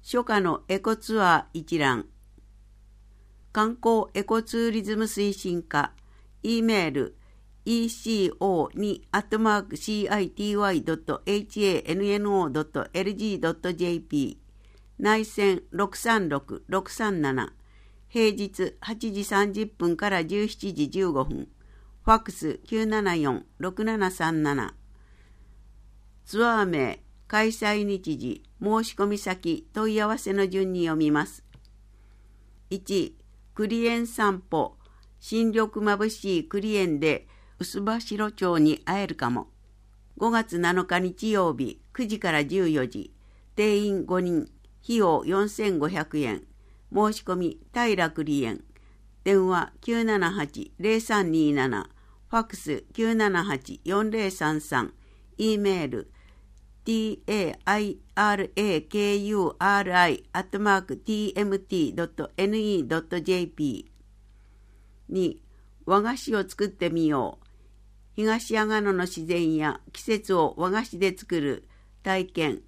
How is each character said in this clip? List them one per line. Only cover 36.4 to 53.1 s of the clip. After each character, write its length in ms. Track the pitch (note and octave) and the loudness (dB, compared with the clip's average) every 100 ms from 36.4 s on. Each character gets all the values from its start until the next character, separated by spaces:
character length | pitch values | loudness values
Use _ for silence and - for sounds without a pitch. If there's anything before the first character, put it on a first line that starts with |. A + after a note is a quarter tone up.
い 60 | D3 | -2
栗 280 | G3+ G#3+ G#3 | -4 0 0
園 240 | F#3 D3 | 2 2
で、 280 | D#3 C#3+ - - - - | 2 0 -4 -20 -20 -10
薄 260 | F3+ F#3+ | -8 -4
葉 160 | G3+ A3+ | -2 -4
白 320 | A3+ G#3 G#3+ | -4 -4 -4
鳥 320 | G#3 F#3 E3+ | 0 2 6
に 140 | D3+ D#3 - | 4 4 -2
会 160 | F#3+ | -2
え 60 | G3 | -2
る 80 | E3 | -4
か 160 | B2 | -4
も。 160 | B2 - - - - - - - - | -4 -6 -20 -20 -20 -20 -20 -20 -2
五 120 | A3+ | 2
月 300 | A3+ A3+ E3+ | 2 0 0
七 260 | E3+ F3+ F#3 | 2 2 2
日 140 | F3+ | 0
日 320 | F#3 F3 A3 | 0 -4 -2
曜 240 | G#3 F3 C3 | 2 2 0
日、 260 | B2+ - - | -6 -6 -16
九 120 | - A#3 | -6 -4
時 140 | G#3+ | -2
か 120 | F#3+ | 0
ら 140 | D#3 C#3+ | 0 0
十 240 | F#3 F3 | 0 2
四 180 | D3+ B2+ | 2 -2
時、 240 | G#2+ - - - - - - | -6 -12 -16 -20 -20 -12 0
定 240 | G#3+ G#3 | 2 4
員 260 | G#3 G3 - | 2 -2 0
五 140 | F3+ | 0
人、 280 | F3+ E3 - - - - | 2 0 -2 -14 -20 -20
費 140 | - A#3 | -2 2
用 280 | F#3+ D3+ - | 4 4 2
四 240 | F#3+ G#3 | 0 0
千 300 | G3+ G#3+ F3 | 0 -2 0
五 100 | D3 | 0
百 300 | F#3+ - D3+ | -2 -4 -2
円。 260 | C3 G2 - - - - - | -2 -4 -8 -20 -20 -20 -4
申 180 | G3 G#3+ | 2 2
し 120 | G#3+ | 0
込 140 | - F3+ | -4 -2
み、 220 | F3 - - | -2 -6 -10
平 380 | A#3+ A#3+ G3 E3 | -2 0 2 0
栗 320 | D#3 D3 C#3+ | -2 -2 -2
園。 200 | A#2 G2+ - - - - - - | -2 -6 -14 -20 -20 -20 -20 -6
電 240 | - G3 F#3 | 2 4 4
話 260 | F3+ - - | 0 -2 -8
九 220 | - A#3 | -4 0
七 280 | A3+ G#3 F3 | 2 2 0
八 400 | G3 D3 - - - | -2 -6 -8 -16 -4
零 240 | G3 A3 | 0 0
三 300 | A3+ G#3+ F3+ | 2 0 2
二 220 | D#3+ D3+ | 2 4
七、 360 | C#3+ C3 G#2+ - - - - - | 2 0 -2 -6 -16 -20 -20 -2
フ 60 | A3+ | -2
ァ 40 | |
ッ 20 | |
ク 120 | A3+ G3 | -2 -8
ス 300 | - C#3+ - | -6 -8 -8
九 220 | - A3+ | -2 0